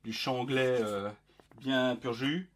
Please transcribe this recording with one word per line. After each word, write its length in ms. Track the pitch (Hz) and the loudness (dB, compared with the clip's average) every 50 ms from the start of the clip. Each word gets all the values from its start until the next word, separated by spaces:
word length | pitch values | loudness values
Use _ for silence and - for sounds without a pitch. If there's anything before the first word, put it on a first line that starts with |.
| - | -8
du 80 | 113 | -8
chant 260 | 110 - - 139 131 127 | -6 -4 -2 -2 0 -2
anglais, 400 | 123 131 131 131 131 127 127 123 | 0 0 2 4 4 4 4 2
euh, 300 | 110 104 104 98 98 104 104 - _ _ _ - _ _ - 113 | 2 0 -2 -2 -4 -4 -8 -10 _ _ _ -20 _ _ -20 -8
bien 360 | 131 135 135 127 127 127 123 | -4 0 2 4 4 2 0
pur 160 | 117 - 127 | 0 -2 -4
jus. 360 | 117 113 131 139 156 180 185 - _ | -4 0 0 0 0 -2 -4 -8 _